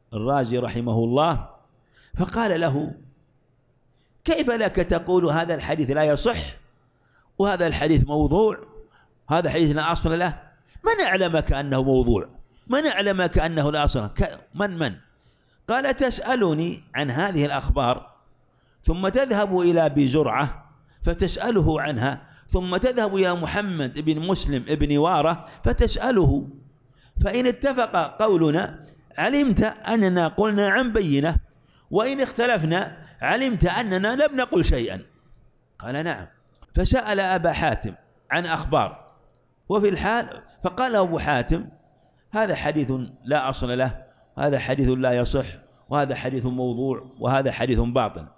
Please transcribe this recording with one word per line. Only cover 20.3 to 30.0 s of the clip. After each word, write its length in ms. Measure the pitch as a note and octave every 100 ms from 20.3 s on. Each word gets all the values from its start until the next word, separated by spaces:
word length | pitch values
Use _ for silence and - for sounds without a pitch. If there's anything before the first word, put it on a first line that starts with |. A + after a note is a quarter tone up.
| A#2 C#3+ - - _ _ _
فتسأله 800 | - E3+ F#3 - A3 G#3+ D#3 D3+
عنها، 400 | C#3+ B2 C3+ - - - -
ثم 280 | F#3 F3+ F3+
تذهب 400 | B3+ B3 G#3+ G3
إلى 180 | F#3
محمد 680 | F3 D3+ G3+ G3+ E3 C3 C#3+
بن 200 | D#3 D3+
مسلم 420 | F3 F#3 D3 C3+
بن 360 | - D3 D3 C#3+
وارة 480 | E3 E3 D#3 E3 - -
فتسأله، 840 | A#3+ B3 A#3 - A3+ A3 C#3 C#3 - - - _ _ _ _ -
فإن 220 | G3+ B3 B3
اتفق 680 | B3 C#4 B3+ A3 F3+ D3+ -
قولنا 600 | G#3+ F3+ D#3+ D#3+ G3+ - - - - -
علمت 440 | F#3+ C#4+ C#4 -
أننا 680 | G#3+ - - A3+